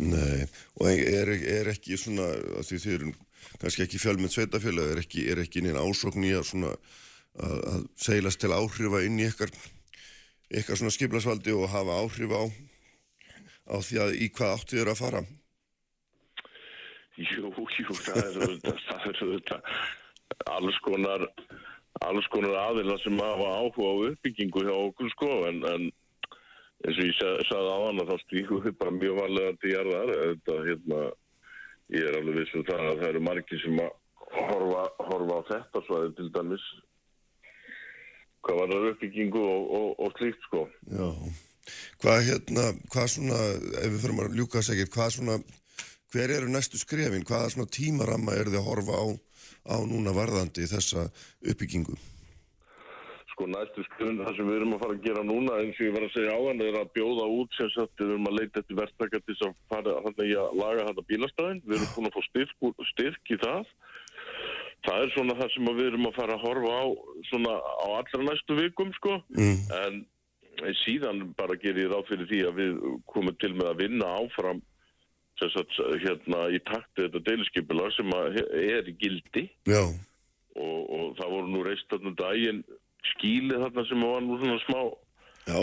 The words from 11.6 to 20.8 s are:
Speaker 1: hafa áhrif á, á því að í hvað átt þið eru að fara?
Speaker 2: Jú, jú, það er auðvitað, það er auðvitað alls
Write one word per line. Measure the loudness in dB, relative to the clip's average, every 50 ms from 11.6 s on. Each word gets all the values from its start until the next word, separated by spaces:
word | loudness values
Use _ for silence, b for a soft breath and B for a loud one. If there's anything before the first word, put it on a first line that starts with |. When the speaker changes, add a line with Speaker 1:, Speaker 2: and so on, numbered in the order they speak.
| 2 2
Speaker 1:
hafa | 0 0 0 2 2 0
áhrif | 0 -2 -2 -4 -2 0 0
á, | 0 0 -2 -4 -8 -14 -20 B B B B B B B B _ B B B B B B B B B B
á | -4 -4
því | -4 -2 0 0 2
að | 2 2 2
í | 0 0 -2
hvað | 0 0 0 0 0
átt | -2 -4 -2
þið | -2 0 2
eru | 2 0
að | 0 0
fara? | 0 -2 -2 -4 -4 -12 -20 _ _ _ _ _ _ _ _ _ _ _ _ _ _ _ _ _ _ B B B B B B B B B B B B B B B B B
Speaker 2:
Jú, | -8 -6 -4 -4 -4 -6 -6 -6 -6 -6
jú, | -4 -4 -4 -4 -4 -6
það | -6 -4 0 0
er | 2 0 0 0 0
auðvitað, | 0 0 0 -2 -2 -4 -4 -2
það | -6 -8 -8 -6 -6
er | -6 -4 -2
auðvitað | -2 -2 -2 -2 -4 -6 -8 -6 -6 B B B B B B B B B B B _ _ -10 -8 -6
alls | -4 -2 0 0 0 0 0